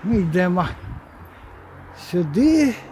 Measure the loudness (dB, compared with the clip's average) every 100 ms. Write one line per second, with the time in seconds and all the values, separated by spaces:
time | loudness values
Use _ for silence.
0 | 0 0 2 0 0 0 -2 -6 -14 -16
1 | -16 -20 -20 -20 -20 -20 -20 -20 -20 -20
2 | -6 -2 0 2 4 4 2 0 -10